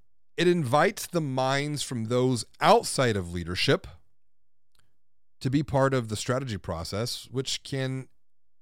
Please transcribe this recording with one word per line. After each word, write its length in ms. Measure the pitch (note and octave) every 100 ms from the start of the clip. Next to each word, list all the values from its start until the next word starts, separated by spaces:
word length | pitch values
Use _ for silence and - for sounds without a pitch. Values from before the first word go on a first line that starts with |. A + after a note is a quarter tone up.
| - - - -
it 100 | F3
invites 600 | F3 B2+ D3 F#3 G#3+ -
the 140 | F3
minds 640 | D3 C3 C3 C#3 D3 C#3+
from 220 | - B2
those 400 | A2+ B2 C3 A#2+ - -
outside 560 | D#3 A#3 - - B2 G2+
of 160 | E2+
leadership 540 | F2 E2 F2+ - F3 - - - - - - - - - - - - - - - -
to 100 | C3+
be 120 | C#3
part 280 | - C3+ C3+
of 160 | C3+ A2
the 80 | G#2+
strategy 400 | - B2+ C3+ G2
process, 720 | - E2 E2 - A#2+ - -
which 340 | A#2+ C3 -
can 420 | - C3+ C3 C3 C3 - - - - -